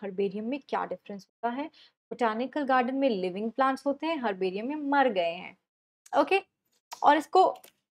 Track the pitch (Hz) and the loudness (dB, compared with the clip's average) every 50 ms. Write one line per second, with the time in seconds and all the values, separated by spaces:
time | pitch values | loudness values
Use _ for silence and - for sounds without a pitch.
0 | 214 196 190 185 202 196 185 214 220 226 277 277 - - 226 190 180 175 185 - | -10 -8 -4 -2 -2 -2 -4 -6 -6 -6 -6 -8 -6 -6 -4 -4 -4 -6 -8 -10
1 | _ - 208 196 - _ _ _ - 233 240 269 294 320 - _ - _ _ _ | _ -14 -16 -16 -16 _ _ _ -6 -4 -4 -6 -8 -10 -12 _ -20 _ _ _
2 | _ _ 226 - 240 220 214 226 254 269 - 302 285 254 262 254 247 240 262 269 | _ _ -4 -2 -2 0 0 -2 -4 -4 -4 -4 0 2 2 2 2 0 0 0
3 | 277 269 220 190 185 185 175 202 214 226 - - 262 269 269 - - 277 269 277 | 2 2 2 0 -2 -4 -4 -4 -6 -4 -2 0 0 0 0 0 -2 -4 -4 -2
4 | 311 320 330 294 240 214 196 185 190 190 180 202 220 262 302 311 294 277 285 285 | -4 -4 -4 -2 -2 -4 -2 -2 -2 -4 -2 -4 -6 -6 -6 -6 -2 2 4 4
5 | 269 254 202 185 170 165 170 180 180 - - _ _ _ _ _ _ _ _ _ | 4 4 2 0 -2 -2 -4 -6 -12 -16 -20 _ _ _ _ _ _ _ _ _
6 | _ - - - - - 370 392 - _ _ _ _ _ _ _ _ _ - - | _ 0 2 2 4 4 2 0 -2 _ _ _ _ _ _ _ _ _ -8 2
7 | - - 294 311 294 - - 381 370 - - - - - _ _ _ _ | 4 4 4 4 2 4 4 6 6 6 2 -2 -10 -20 _ _ _ _